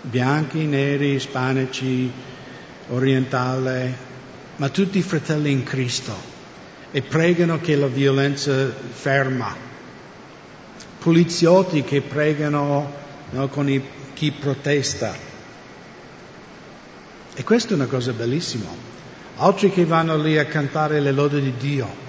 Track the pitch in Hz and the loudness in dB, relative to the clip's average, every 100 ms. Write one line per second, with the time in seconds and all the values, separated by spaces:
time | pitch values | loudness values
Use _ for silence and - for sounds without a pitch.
0 | 135 120 127 147 151 156 156 143 139 143 | -2 0 2 2 0 -2 0 2 2 2
1 | 143 139 - 127 131 131 131 - 131 127 | 2 0 -2 -2 0 0 -2 -4 -2 -2
2 | 127 - - - - - - - - 123 | -2 -6 -16 -18 -18 -18 -18 -20 -6 0
3 | 135 135 131 131 127 131 131 127 127 123 | 4 4 2 0 -2 -2 -2 -2 -4 -6
4 | - - - - - - 139 160 196 196 | -12 -18 -18 -20 -20 -4 -2 2 2 2
5 | 170 160 - 151 147 139 123 131 123 120 | 0 -2 0 0 2 0 0 -2 -2 -4
6 | - 95 - - - - - - - 143 | -6 -10 -12 -18 -20 -20 -20 -20 -4 -4
7 | - 151 170 170 175 160 160 143 139 123 | 0 2 4 4 2 2 2 2 2 2
8 | 139 135 139 139 143 131 135 113 - - | 4 4 2 0 0 0 0 -4 -12 -6
9 | 143 139 135 127 107 - - - - - | 0 2 2 -2 -4 -8 -14 -18 -20 -20
10 | - - - - - - - - - - | -20 -20 -20 -20 -20 -20 -20 -20 -20 -4
11 | - 165 170 - 165 180 190 160 127 143 | 4 4 4 4 6 6 6 0 2 0
12 | 135 143 151 147 151 147 143 143 143 - | 0 0 2 2 0 0 2 0 -2 -10
13 | - - - 127 139 143 143 135 135 - | -14 -16 -10 -4 -4 0 0 0 -2 -14
14 | - - 151 - 139 135 143 143 131 - | -16 -4 -4 -2 -4 -2 2 0 0 -4
15 | 110 87 - - - - - - - - | -4 -6 -14 -16 -18 -20 -20 -20 -20 -20
16 | - - - - - - - - - - | -20 -20 -20 -20 -20 -20 -20 -20 -20 -20
17 | - - - - - 226 - 175 127 131 | -20 -20 -18 -12 2 2 4 0 2 0
18 | 123 113 117 143 175 123 - - - - | -2 -2 -2 -2 -2 -6 -8 -12 -16 -18
19 | - - - - 165 190 196 180 165 165 | -20 -20 -18 2 2 6 4 4 4 4
20 | 165 156 156 151 147 156 139 156 156 151 | 2 2 4 4 2 0 -2 0 2 2
21 | 139 135 143 147 139 120 139 143 131 - | 2 2 2 2 0 -2 -2 -2 -4 -8